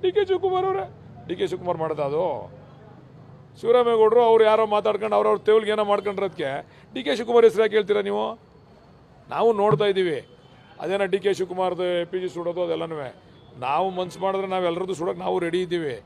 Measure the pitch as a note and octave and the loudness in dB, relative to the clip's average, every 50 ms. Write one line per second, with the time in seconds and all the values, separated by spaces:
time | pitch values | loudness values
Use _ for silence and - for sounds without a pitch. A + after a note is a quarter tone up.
0 | G4 F#4 F#4 G#4 G4+ F#4 F#4+ F4+ F#4 F#4+ F#4 F#4 F#4 F#4+ F#4+ F#4+ F#4+ - - - | 0 0 0 0 0 0 0 0 0 0 0 0 0 0 -2 -4 -6 -8 -12 -20
1 | - - - - - - F#3 - - F3 E3 F3 F3 F3 F3 E3 D#3+ D#3+ D#3 D3 | -20 -20 -20 -20 -12 -10 -4 -4 -4 -4 -4 -6 -4 -4 -4 -2 -2 -4 -2 -2
2 | D3 C#3 C#3+ D#3 F#3 E3+ C#3 A2+ G2 F2+ - - - - - - - - - - | -2 -2 -2 -2 -2 -2 -4 -6 -10 -14 -18 -20 -20 -20 -20 -20 -20 -20 -20 -20
3 | - - - - - - - - - - - - - A3+ A#3 B3 A#3+ A#3 A#3 A3 | -20 -20 -20 -20 -20 -20 -20 -20 -20 -20 -20 -6 0 2 4 4 4 4 4 4
4 | A3 G#3+ A3 A#3+ A#3+ A3+ A3+ A3+ A3 G#3+ G#3+ A3 A3 G#3+ G#3 G#3 G3 G#3+ G#3 G3 | 4 6 6 6 6 6 6 6 6 6 6 4 2 2 0 0 0 0 -2 -2
5 | G#3 A3 G#3 G3+ G#3 G#3+ G#3+ G3 - - G#3+ A3 A3 G#3 G#3+ G#3+ G#3+ G3+ G3+ G#3 | -2 0 0 2 2 2 0 0 2 4 4 4 4 2 -2 -2 0 0 0 0
6 | F#3+ G#3 G3+ F#3+ G3 F#3+ D#3 D#3 D#3 C3+ C3+ D3 D#3 - - - - - - C4 | 0 -4 -4 -2 -4 -4 -4 -6 -6 -6 -6 -6 -10 -12 -20 -20 -20 -12 -10 -8
7 | B3 C#4+ C4+ G#3 A#3+ A3 A#3+ A#3+ A#3 A3+ - G3 A3 G#3+ G3+ G#3+ G#3 F3+ G#3 G#3 | -4 -4 -4 -4 -2 2 4 6 6 6 6 4 0 2 2 0 0 0 0 -2
8 | G3 G3 G3+ G#3 G#3+ A3+ A3+ A#3 - _ _ - - _ - - _ - - - | 0 -2 -4 -4 -4 -6 -8 -10 -16 _ _ -20 -20 _ -20 -20 _ -20 -20 -20
9 | - _ - - - - C3 D3 G3+ A#3 A3+ G3+ G3+ G#3 G#3+ - G#3 G#3 G3 F#3+ | -20 _ -20 -20 -16 -8 -4 2 2 2 4 4 4 2 4 2 2 0 0 0
10 | F#3 F3 D3+ B2 - - - - _ - - - - - - - - D#3+ F#3+ G3 | 0 -2 -2 -6 -8 -12 -20 -20 _ -20 -20 -20 -20 -20 -16 -10 -6 -4 -2 -2
11 | G3+ F#3 F3+ G3+ F#3+ G3+ F#3+ - F#3+ F3+ F3+ F3+ F#3 F#3 F3+ E3 F3+ F3+ F3+ F3 | 0 0 -2 0 0 0 0 0 -2 -6 -2 -2 -2 -2 0 -2 -2 -2 0 -2
12 | E3+ E3+ F3+ F#3 F#3 F3+ - E3+ E3+ E3+ E3+ F3 F3+ E3+ E3 D#3+ E3 E3 E3 D3+ | -2 -2 -4 -6 -6 -6 -8 -6 -6 -4 -2 -2 -2 -2 -2 -4 -4 -6 -8 -8
13 | C#3 B2 G#2+ - _ - - - - - - - B2 B2 C#3+ D#3+ F#3 F#3+ F#3 F3+ | -10 -10 -12 -16 _ -20 -20 -20 -20 -20 -16 -8 -4 -2 0 0 0 -2 -2 -4
14 | F#3 F3+ - - F#3 F#3+ F#3+ F#3+ G3 F#3+ F#3 F#3 F3+ F3 E3+ F3 F#3+ F#3 F#3+ C#3 | -6 -6 -6 -4 -4 -2 -2 -2 -4 -4 -2 -2 0 -2 -2 -2 -4 -6 -6 -4
15 | - F#3+ G3 E3+ F#3 F#3 F#3 F#3 E3+ E3+ E3 F3+ F#3 E3+ F3 F3 E3 C#3+ B2 G#2 | -4 -6 -4 -4 -4 -2 -2 -2 -2 -2 -2 -2 -2 -2 -4 -4 -4 -6 -8 -10
16 | - | -14